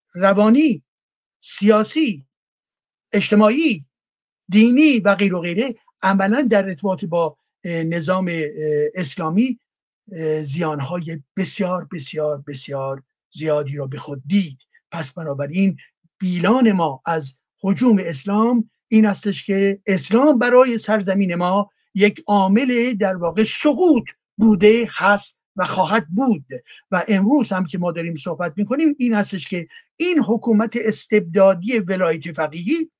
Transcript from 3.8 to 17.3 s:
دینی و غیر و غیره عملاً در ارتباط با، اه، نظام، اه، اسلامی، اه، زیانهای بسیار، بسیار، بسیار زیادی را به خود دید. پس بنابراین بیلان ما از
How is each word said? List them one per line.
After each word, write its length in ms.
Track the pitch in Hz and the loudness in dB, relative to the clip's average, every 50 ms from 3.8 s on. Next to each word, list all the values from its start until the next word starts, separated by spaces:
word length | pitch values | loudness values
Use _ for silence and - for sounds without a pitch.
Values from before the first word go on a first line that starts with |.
| 139 _ _ _ _ _ _ _ _ _ _ _ _ - | -6 _ _ _ _ _ _ _ _ _ _ _ _ 0
دینی 500 | 180 214 220 240 247 269 311 302 262 226 | 4 6 6 6 6 6 6 6 4 4
و 160 | 180 202 196 | 2 2 2
غیر 200 | 180 202 196 180 | 2 2 0 0
و 60 | 180 | -2
غیره 340 | 165 175 175 196 254 269 226 - _ _ _ - - | -4 -4 -2 -2 -4 -4 -4 -10 _ _ _ -4 -2
عملاً 400 | 190 196 196 190 196 220 269 294 | 0 2 2 2 0 0 0 2
در 220 | 226 214 202 190 | 2 2 0 0
ارتباط 400 | 190 180 139 202 202 185 - 208 | -2 -6 -6 -4 -4 -4 -4 -6
با، 320 | 170 165 170 165 156 - _ _ _ _ _ - | -4 -2 -2 -2 -2 -4 _ _ _ _ _ -12
اه، 180 | 175 170 165 160 | -8 -6 -4 -4
نظام، 460 | 165 170 170 156 160 185 190 185 175 | -4 -4 -4 -2 -2 -2 -2 -2 -4
اه، 160 | 170 165 156 147 151 156 156 151 151 147 147 151 - | -4 -4 -6 -6 -6 -6 -4 -2 -2 0 -2 -2 -4
اسلامی، 640 | 185 175 135 - - 165 156 165 202 247 262 240 - _ _ _ _ _ _ _ _ _ - 202 | -6 -8 -8 -6 -6 -6 -2 0 0 -2 -2 -4 -8 _ _ _ _ _ _ _ _ _ -18 -12
اه، 300 | 165 160 156 156 156 156 | -8 -4 -4 -4 -4 -4
زیانهای 800 | 139 135 170 170 156 151 143 135 131 180 180 160 156 165 147 - _ - | -6 -6 -4 -4 -4 -4 -6 -8 -8 -8 -10 -8 -10 -12 -14 -16 _ -8
بسیار، 520 | 190 180 156 - - 196 175 185 175 160 143 - | -6 -6 -6 -4 -4 -4 -4 -4 -6 -8 -10 -12
بسیار، 520 | 160 131 - - 151 151 151 147 139 143 | -12 -10 -8 -6 -4 -4 -4 -4 -6 -8
بسیار 560 | - 143 135 - - 139 135 135 135 135 135 _ _ _ _ _ _ - | -14 -14 -14 -12 -10 -8 -8 -6 -6 -8 -10 _ _ _ _ _ _ -14
زیادی 440 | 143 151 156 151 151 147 135 143 | -8 -4 -2 -2 -2 -2 -4 -8
را 100 | 143 135 | -8 -8
به 120 | 131 131 - | -10 -10 -12
خود 240 | - - - 131 127 | -12 -12 -12 -12 -6
دید. 320 | 143 190 202 185 151 135 131 _ _ _ _ _ _ | -2 0 0 0 -2 -8 _ _ _ _ _ _ _
پس 220 | - 170 147 - - | -10 -10 -10 -10 -10
بنابراین 640 | 175 165 151 139 135 143 143 156 185 196 190 156 - - _ _ _ _ _ _ - | -10 -10 -8 -6 -6 -6 -6 -2 -2 0 0 -2 -4 -12 _ _ _ _ _ _ -8
بیلان 540 | 190 180 180 175 170 190 240 262 254 226 196 | -6 -4 -4 0 2 2 2 4 4 4 2
ما 300 | 180 165 151 135 - - | 2 0 -2 -4 -6 -6
از 280 | 165 165 165 143 135 | -4 -4 -4 -4 -8